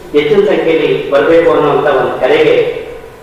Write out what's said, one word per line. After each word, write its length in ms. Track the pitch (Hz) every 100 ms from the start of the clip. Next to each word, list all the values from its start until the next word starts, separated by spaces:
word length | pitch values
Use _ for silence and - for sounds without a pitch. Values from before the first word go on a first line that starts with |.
| -
ಹೆಚ್ಚಿನ 260 | 147 - 196
ಸಂಖ್ಯೆಯಲ್ಲಿ 760 | - 165 165 156 - - -
ಬರಬೇಕು 400 | 139 156 165 165
ಅನ್ನುವಂಥ 360 | 147 147 - -
ಒಂದು 340 | - - -
ಕರೆಗೆ 640 | 143 156 - - - - - - - -